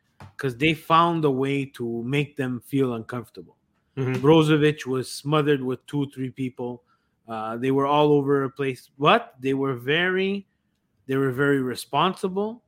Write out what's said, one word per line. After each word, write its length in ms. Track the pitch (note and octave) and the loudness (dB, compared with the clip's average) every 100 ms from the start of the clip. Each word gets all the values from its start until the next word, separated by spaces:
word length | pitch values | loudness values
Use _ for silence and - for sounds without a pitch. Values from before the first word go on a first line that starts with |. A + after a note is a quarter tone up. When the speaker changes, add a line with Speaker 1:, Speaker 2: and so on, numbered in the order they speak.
| _ - - - | _ -20 -18 -8
Speaker 1:
'cause 200 | C3+ A#2 | -8 0
they 180 | D#3+ | 0
found 500 | D#3 - E3 E3+ E3 | 0 2 4 4 2
a 60 | D3+ | 0
way 340 | B2+ C3+ C#3 | 0 -2 -2
to 380 | C3+ - A#2 A#2 | -6 -8 -8 -6
make 320 | A#2+ C#3+ C#3+ | -2 -2 -2
them 240 | - B2+ B2 - | -4 -6 -6 -4
feel 280 | C#3 B2+ | -2 0
uncomfortable. 600 | A2+ G#2+ B2 A2 F#2+ E2 _ _ _ _ C3+ | -2 -8 -12 -12 -18 -20 _ _ _ _ -6
Speaker 2:
Mm-hmm. 180 | B2+ B2+ C#3+ | -4 2 6
Speaker 1:
Brozovic 600 | D#3+ D#3 D3+ D3+ D3+ B2 | 6 6 4 4 0 -4
was 220 | C3 A#2+ | -6 -6
smothered 540 | - C#3+ D3+ D3 C#3 | -8 -2 2 2 0
with 240 | B2+ B2 - | -2 -6 -6
two, 240 | D3 C#3 | -6 -6
three 200 | C3 C3 | -6 -10
people. 520 | C3+ C3 - B2 B2 _ _ _ _ - | -6 -8 -6 -8 -10 _ _ _ _ -12
Uh, 300 | A2 A2 A#2 | -10 -8 -4
they 120 | C3 | 0
were 160 | C#3 C#3 | 2 2
all 260 | D3 D3+ | 4 4
over 300 | D3 C#3 C#3 | 4 2 0
the 60 | C3+ | -2
place, 420 | - C3+ B2+ - - | -4 -6 -6 -12 0
but 380 | D#3 A3+ - B2+ | 4 4 0 -6
they 160 | C3 | -2
were 200 | C3+ C3+ | 0 -2
very, 720 | A#2+ B2+ D#3+ F#3 F#3 G3 G3+ - _ _ _ _ _ - | -2 -2 0 0 0 -2 -4 -10 _ _ _ _ _ -4
they 100 | C3+ | -2
were 140 | C3+ | 0
very 300 | B2 C#3+ C#3 | 0 2 2
responsible. 1040 | B2+ A2 - C#3+ F#3 F#3+ F#3+ F#3+ G#3+ B3 | 0 -6 -4 0 0 -2 -6 -4 -6 -8